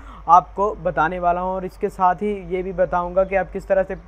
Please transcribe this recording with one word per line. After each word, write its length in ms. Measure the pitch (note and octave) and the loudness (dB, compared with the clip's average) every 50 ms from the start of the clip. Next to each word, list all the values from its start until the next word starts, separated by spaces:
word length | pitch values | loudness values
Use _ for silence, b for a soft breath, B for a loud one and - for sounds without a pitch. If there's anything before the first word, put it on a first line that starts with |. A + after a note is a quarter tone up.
| B B B B B D#3+ | B B B B B 8
आपको 460 | E3+ F3+ F3+ - - F#3 G3+ G#3+ - | 8 8 8 4 -2 -4 -4 -4 -4
बताने 440 | - D#3+ F3+ E3+ E3 D3+ E3 F#3 F3+ | -4 -6 -4 0 0 0 0 0 0
वाला 220 | F3 F3 F3 F3+ | 0 0 0 0
हूं। 100 | F#3 F#3 | -2 -4
और 140 | F#3 F#3+ F#3 | -4 -6 -8
इसके 240 | F#3 - - G#3 G3 | -10 -8 -6 -6 -6
साथ 260 | - - F#3+ F3+ F3+ | -2 2 2 2 2
ही 400 | - G#3 G#3 G#3 G3 F3+ E3 F#3 | 2 -2 -4 -4 -6 -6 -6 -6
ये 80 | F#3 | -6
भी 100 | F3+ G3 | -6 -4
बताऊंगा 520 | F3+ F3+ F#3 E3+ F3+ F3+ F3 F3 F3+ F#3+ F#3+ | -2 0 0 0 0 -2 -2 -2 0 0 0
कि 120 | F#3 G3 | 2 0
आप 140 | F#3+ F#3 - | -2 -2 -2
किस 140 | - F#3+ - | -6 -6 -2
तरह 160 | - G3 F#3+ | 0 0 0
से 120 | F#3 F#3+ F#3+ E3 - | 0 -2 -4 -12 -14